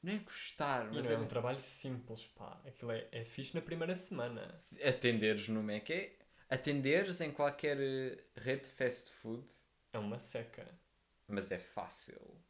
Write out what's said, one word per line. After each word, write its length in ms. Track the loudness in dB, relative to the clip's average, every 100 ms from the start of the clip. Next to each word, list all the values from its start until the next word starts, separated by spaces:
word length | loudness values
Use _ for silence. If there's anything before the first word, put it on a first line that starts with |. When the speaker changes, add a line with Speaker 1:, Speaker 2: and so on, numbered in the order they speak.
Speaker 1:
Não 100 | -4
é 60 | -4
gostar, 680 | -4 -8 -8 0 2 2 2
Speaker 2:
E 60 | 0
Speaker 1:
mas 80 |
Speaker 2:
não 80 | 2
é 20 |
Speaker 1:
é 40 | 2
Speaker 2:
um 80 | 2
trabalho 320 | 0 0 0
simples, 680 | -4 -4 -4 -6 -6 -10 -12
pá. 340 | -14 -14 -12 -14
Aquilo 240 | -8 -4
é, 160 | -2 -4
é 120 | -8
fixe 300 | -6 -6 -4
na 80 | -4
primeira 320 | -2 -2 0
semana. 560 | 0 -2 -2 -2 -4 -8
Speaker 1:
Se 280 | -6 -6 2
atenderes 680 | 4 6 6 6 6 4 2
no 140 | 0
Mac 260 | 2 -2 0
é, 260 | -2 -4 -10 -20 -20 -2
atenderes 720 | 0 2 4 6 6 6 2
em 100 | 0
qualquer, 460 | 2 2 4 2 2
eh, 440 | 2 2 -2 -4 -10
rede 300 | -4 0 0
de 60 | -2
fast 420 | 0 0 0 -6
food 320 | -8 -6 -6 -8 -16 -20 _ _
Speaker 2:
É 60 | -4
uma 200 | -2 -2
seca. 480 | -4 -4 -6 -10 -16 -18 _ _ _ _ -4
Speaker 1:
mas 240 | -2 0
é 60 | -2
fácil. 600 | -4 -6 -6 -6 -10 -12 -16 -20